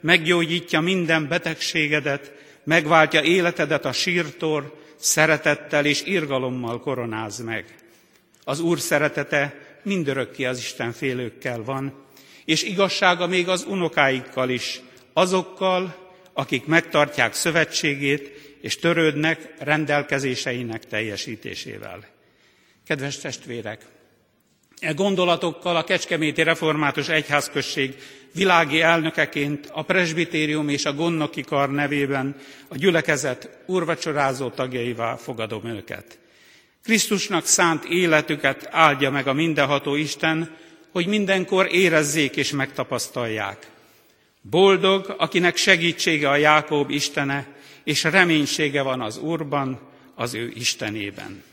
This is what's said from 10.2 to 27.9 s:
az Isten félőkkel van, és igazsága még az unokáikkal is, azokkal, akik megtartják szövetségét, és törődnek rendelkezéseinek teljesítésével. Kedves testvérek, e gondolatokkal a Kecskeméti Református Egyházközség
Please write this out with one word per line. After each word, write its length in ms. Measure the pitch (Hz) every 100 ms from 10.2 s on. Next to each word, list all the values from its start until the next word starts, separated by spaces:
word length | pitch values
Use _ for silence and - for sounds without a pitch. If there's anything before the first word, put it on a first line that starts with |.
| 123 -
az 140 | 131 127
Isten 340 | 117 - 120
félőkkel 680 | 117 139 127 120 - 135 120
van, 420 | 110 135 139 - - - - -
és 180 | - 156
igazsága 640 | - 185 196 - 190 175 175
még 220 | 185 175
az 160 | 185 -
unokáikkal 800 | 196 165 156 139 131 127 - 127
is, 300 | 123 - - - - _
azokkal, 1000 | - 185 185 185 - 190 180 185 156 - - -
akik 340 | - 139 135 147
megtartják 680 | 160 160 151 143 143 117
szövetségét, 1200 | - 175 160 156 - 160 139 139 143 - - - -
és 160 | 113 -
törődnek 800 | 170 170 160 143 160 160 - -
rendelkezéseinek 1300 | - 151 147 147 143 139 135 123 - 123 120 113 -
teljesítésével. 1160 | 107 110 101 - 104 - 98 - 104 104 90 101 _ _ _ _ _ _ _ _
Kedves 320 | 151 139 139
testvérek, 680 | 156 123 - 117 104 110 - _ _ _ _ _ _ _ _ -
e 120 | 160
gondolatokkal 840 | 151 196 185 180 170 175 - 180 170
a 80 |
Kecskeméti 580 | 160 185 - 170 156 139
Református 680 | 160 165 160 151 147 139 139
Egyházközség 880 | 156 151 147 - 147 - - 135